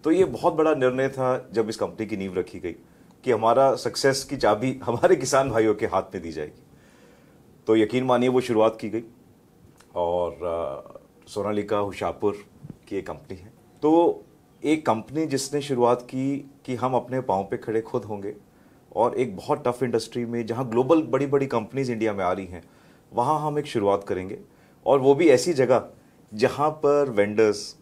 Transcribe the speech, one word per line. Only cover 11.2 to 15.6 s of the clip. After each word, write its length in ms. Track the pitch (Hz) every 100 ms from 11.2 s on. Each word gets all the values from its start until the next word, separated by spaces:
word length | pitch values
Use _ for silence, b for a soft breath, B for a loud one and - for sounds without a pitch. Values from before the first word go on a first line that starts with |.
| -
सोनालिका 460 | 104 101 107 101 104
होशियारपुर 680 | 101 87 90 - 104 101 - _ - - -
की 80 | 196
एक 100 | 180
कंपनी 300 | 156 - 92
है। 100 | 92 _ _ _
तो 400 | 151 165 170 - - _ _ _
एक 220 | 143 156 135
कंपनी 400 | 110 104 143 156
जिसने 340 | 135 - 143